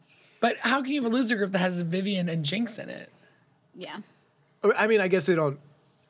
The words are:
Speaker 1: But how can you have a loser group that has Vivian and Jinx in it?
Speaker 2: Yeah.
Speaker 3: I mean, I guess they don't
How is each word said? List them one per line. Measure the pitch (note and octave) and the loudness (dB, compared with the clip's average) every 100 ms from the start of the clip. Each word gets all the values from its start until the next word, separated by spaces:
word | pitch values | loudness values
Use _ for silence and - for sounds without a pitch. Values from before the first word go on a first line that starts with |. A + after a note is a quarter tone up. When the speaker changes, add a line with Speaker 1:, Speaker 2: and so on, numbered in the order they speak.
| _ _ - - | _ _ -20 -2
Speaker 1:
But | A#3 A#3 | -2 0
how | A#3 C4+ | 0 0
can | C4 | 0
you | D4 | -2
have | A#3 | 0
a | |
loser | B3 A3+ A3 | 0 0 0
group | G3 | 0
that | F#3+ | 0
has | F#3 F3 | 0 0
Vivian | E3 F#3 F#3+ G3 F3 | -2 -2 -2 -2 -2
and | E3 | -2
Jinx | D3 G3 A#3+ - | -2 -2 -2 -6
in | - | -12
it? | - - _ _ _ _ _ _ | -12 -14 _ _ _ _ _ _
Speaker 2:
Yeah. | F3 F3+ G#3 - _ _ _ _ _ | -14 -12 -12 -16 _ _ _ _ _
Speaker 3:
I | G#3 - G#3+ | 2 4 4
mean, | G#3+ | 4
I | F#3 | 4
guess | F#3 E3 | 2 2
they | |
don't | E3+ D3+ C#3+ - _ _ _ | 2 2 -2 -12 _ _ _